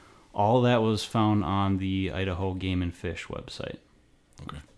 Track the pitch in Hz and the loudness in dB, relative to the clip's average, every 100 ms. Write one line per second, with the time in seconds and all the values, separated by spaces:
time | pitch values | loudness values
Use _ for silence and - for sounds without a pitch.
0 | - - _ - 104 127 123 123 110 104 | -20 -20 _ 0 4 4 4 4 4 0
1 | - 117 107 107 82 98 98 95 95 95 | 0 2 4 4 2 0 2 0 0 0
2 | 92 90 95 85 95 92 92 90 87 - | -2 -2 -2 -2 -2 -2 -2 -2 -2 -4
3 | 87 - - - - - - - _ _ | -8 -8 -8 -10 -12 -12 -10 -12 _ _
4 | _ _ _ - - 73 - | _ _ _ -20 -16 -14 -16